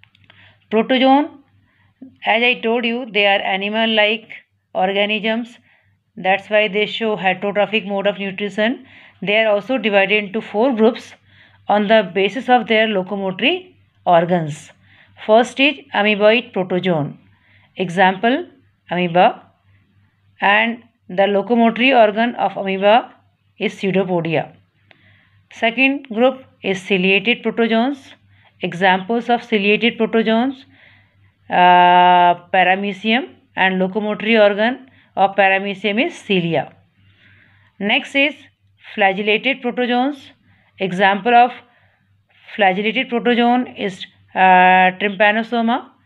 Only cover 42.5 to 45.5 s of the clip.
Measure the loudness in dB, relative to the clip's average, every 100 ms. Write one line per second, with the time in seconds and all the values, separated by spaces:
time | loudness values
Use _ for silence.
42.5 | -2 0 0 -2 -4 -4 -4 -2 0 2
43.5 | 0 -4 -8 -10 -10 -16 _ _ 0 4
44.5 | 6 6 4 2 0 -4 0 0 0 -2